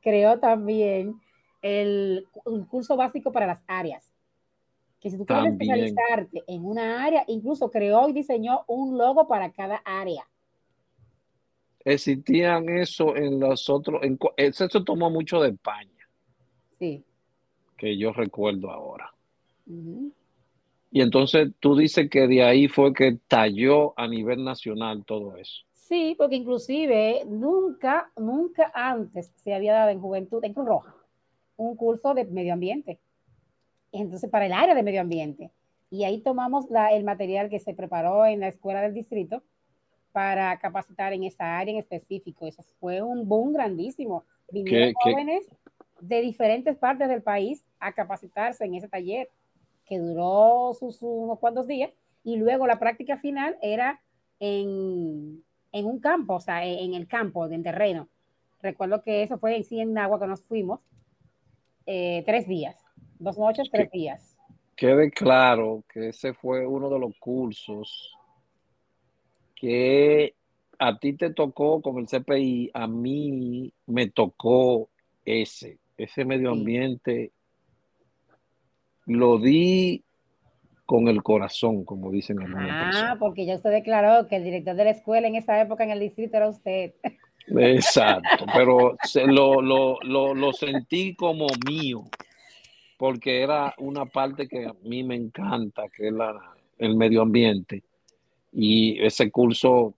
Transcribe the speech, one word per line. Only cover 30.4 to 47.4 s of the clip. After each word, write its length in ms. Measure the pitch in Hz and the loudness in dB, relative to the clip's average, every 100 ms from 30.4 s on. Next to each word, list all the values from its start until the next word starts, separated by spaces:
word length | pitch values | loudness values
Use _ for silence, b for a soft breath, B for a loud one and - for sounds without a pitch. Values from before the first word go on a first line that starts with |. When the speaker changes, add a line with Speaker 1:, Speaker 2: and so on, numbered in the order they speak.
Speaker 1:
en 100 | 214 | -6
Cruz 120 | 208 247 | -6 -2
Roja, 280 | 170 - _ _ _ _ _ _ - | -2 -4 _ _ _ _ _ _ -8
un 200 | 226 233 | -8 -2
curso 380 | 226 226 277 | -2 0 0
de 100 | 262 | -2
medio 300 | 202 180 180 | -2 -4 -4
ambiente. 440 | 175 180 277 285 165 _ _ _ _ _ _ _ _ _ | -4 -4 -6 -8 -16 _ _ _ _ _ _ _ _ _
Entonces, 360 | 190 202 180 208 | -10 -10 -10 -2
para 180 | 214 196 | 0 0
el 60 | |
área 220 | 185 349 | 2 4
de 80 | 285 | 4
medio 180 | 208 190 | 2 -2
ambiente. 520 | 175 165 151 143 - _ _ _ _ | -2 -6 -8 -12 -20 _ _ _ _
Y 120 | 190 | -6
ahí 180 | 196 214 | -4 -2
tomamos 480 | 269 254 247 277 262 | -4 -2 -2 -4 0
la, 180 | 226 214 | 0 4
el 120 | 214 | 2
material 440 | 202 196 185 196 202 | 0 -4 -4 -4 -4
que 120 | 202 | -6
se 120 | 208 | -10
preparó 520 | 175 185 175 170 202 220 | -12 -8 -2 0 4 4
en 140 | 208 | 2
la 80 | 190 | -6
escuela 320 | 180 190 196 | -6 -8 -4
del 120 | 208 | -4
distrito 480 | 208 226 214 165 233 _ _ _ _ _ _ _ | -6 -8 -8 -6 -10 _ _ _ _ _ _ _
para 460 | 202 196 190 190 185 | -4 -2 0 -2 -2
capacitar 540 | 196 190 - 185 196 | -6 -6 -10 -8 -6
en 100 | 190 | -6
esa 320 | 190 - 165 170 | -8 -8 -6 -4
área 140 | 196 | -4
en 60 | 214 | -6
específico. 680 | 208 170 _ 196 185 - 160 | -8 -14 _ -12 -12 -14 -16
Eso 180 | - _ _ | -16 _ _
fue 200 | 180 185 | -8 -6
un 260 | 226 247 208 | -6 -6 0
boom 240 | 214 262 | 0 2
grandísimo. 720 | 302 226 175 214 262 247 175 _ _ - | -2 -2 -4 -8 -8 -8 -8 _ _ -12
Vinieron 380 | 196 196 233 247 | -8 0 2 2
Speaker 2:
¿Qué, 60 | 233 | 2
qué? 80 | 247 | 0
Speaker 1:
jóvenes 340 | 269 294 359 392 _ _ _ _ _ | 0 -2 -4 -6 _ _ _ _ _
de 200 | 175 233 | -4 -2
diferentes 540 | 240 220 226 226 254 277 | -2 0 0 0 -2 -2
partes 320 | 247 269 269 | -2 0 -2
del 140 | 247 | -2
país 420 | 208 202 | -2 -2